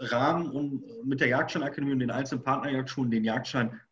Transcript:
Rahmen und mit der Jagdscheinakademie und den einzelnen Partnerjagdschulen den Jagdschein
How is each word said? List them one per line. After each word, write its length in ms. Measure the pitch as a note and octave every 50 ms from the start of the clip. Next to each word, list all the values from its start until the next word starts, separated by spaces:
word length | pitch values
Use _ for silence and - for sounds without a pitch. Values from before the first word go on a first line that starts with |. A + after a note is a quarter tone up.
Rahmen 500 | C3 A2+ A#2+ A#2+ C3 D3+ E3+ F3 E3+ C#3+
und 340 | B2 C#3+ D3 C#3+ C#3 - - - - A#2 A#2+
mit 140 | C3+ C3+ B2
der 80 | D#3+ A#2+
Jagdscheinakademie 640 | B2 C#3+ D#3 - - E3+ C#3 C#3+ - - C#3+ C#3
und 80 | C#3 B2+
den 100 | B2 A#2
einzelnen 320 | A2 C3 C#3 C3+ - A#2
Partnerjagdschulen 680 | - C3 C3+ C3+ C3+ C#3+ C3+ C3 C3 C3 - C#3 B2+ A#2+
den 140 | A2+ A2+ G#2+
Jagdschein 560 | A2+ A2 B2 B2 - - B2+ A#2 A2+ - - - _